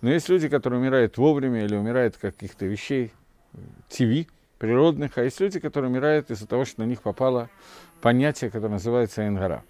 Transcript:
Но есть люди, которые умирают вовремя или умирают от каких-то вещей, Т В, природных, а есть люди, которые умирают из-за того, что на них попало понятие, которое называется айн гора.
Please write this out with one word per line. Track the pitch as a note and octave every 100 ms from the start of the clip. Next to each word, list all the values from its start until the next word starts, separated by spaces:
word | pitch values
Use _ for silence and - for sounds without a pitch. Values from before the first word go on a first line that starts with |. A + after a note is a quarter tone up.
Но | A#2
есть | E3 -
люди, | F#3 D#3
которые | C#3 B2+ B2
умирают | C3 C3 A2+ -
вовремя | C3+ D3 C3+ A#2+
или | G#2 G#2
умирают | G#2+ B2 A#2+
от | -
каких-то | G#2 - G2 -
вещей, | G2 G#2 - C#3 A#2 _ _ _ _ - - - -
Т | - A#2+
В, | B2+ E3 _ _ _
природных, | A2 A#2+ D#3+ C#3+ C#3+ -
а |
есть | B2 -
люди, | G3 F#3+
которые | D3+ D3 C3
умирают | B2+ D3 D3+ D3
из-за | A2+ G#2+
того, | A#2+
что | C3 -
на | A2+
них | A#2+
попало | - G2+ C3 B2 A#2 - - - - _
понятие, | A#2 A#2+ C#3+ D3+ B2
которое | G#2+ G#2+
называется | G#2 G2+ A#2+ A2+ -
айн | G#2+ G2+
гора. | F#2 C#2 -